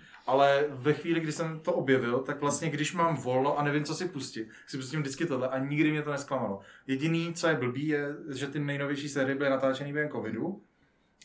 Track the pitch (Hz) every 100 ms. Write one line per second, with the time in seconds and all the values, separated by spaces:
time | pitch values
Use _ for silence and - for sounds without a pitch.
0 | - - - 135 139 139 147 131 139 147
1 | 170 165 156 147 160 156 175 170 135 131
2 | 120 127 135 139 143 143 160 143 151 180
3 | 165 139 120 127 143 147 147 147 151 151
4 | 180 135 123 113 110 - - 139 127 156
5 | 135 139 170 127 127 131 139 147 151 151
6 | 147 139 - 131 110 98 - - - 135
7 | 160 165 170 165 165 147 123 127 151 147
8 | 143 151 - 135 139 147 143 143 143 143
9 | 143 139 131 139 139 135 135 131 143 147
10 | 147 120 110 113 170 202 - _ _ _
11 | _ _